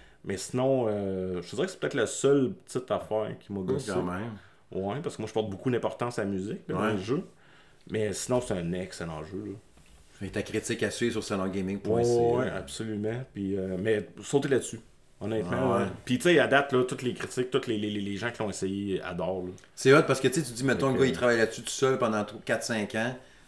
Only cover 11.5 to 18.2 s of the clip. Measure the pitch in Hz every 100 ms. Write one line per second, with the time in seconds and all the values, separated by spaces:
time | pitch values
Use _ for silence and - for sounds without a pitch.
11.5 | 95 92 101 107 117 120 120 120 123 -
12.5 | 95 - - 113 104 104 120 131 104 95
13.5 | 98 95 92 110 104 90 - 104 139 139
14.5 | 123 - 110 - - - - 104 110 87
15.5 | 123 131 120 95 - - 127 175 160 117
16.5 | 139 139 127 123 131 123 98 - - 123
17.5 | 135 127 110 104 104 101 98